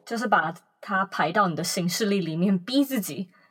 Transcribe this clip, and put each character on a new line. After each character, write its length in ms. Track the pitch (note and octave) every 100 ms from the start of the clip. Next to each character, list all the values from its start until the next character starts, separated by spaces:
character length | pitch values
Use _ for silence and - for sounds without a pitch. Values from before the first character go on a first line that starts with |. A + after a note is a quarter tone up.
| -
就 100 | A3+
是 100 | A#3
把 240 | G3 D#3+ F3+ _ _
它 240 | - G3 F#3+
排 260 | - D#3+
到 160 | F3+ F#3+
你 80 | D3+
的 80 |
行 240 | F3 - F3
事 200 | - G#3+
历 120 | G3+
里 160 | E3 D#3
面， 220 | F#3+ F#3+
逼 260 | F3+ C4
自 160 | C4+ C4
己 280 | F#3 D3 F#3+ _ _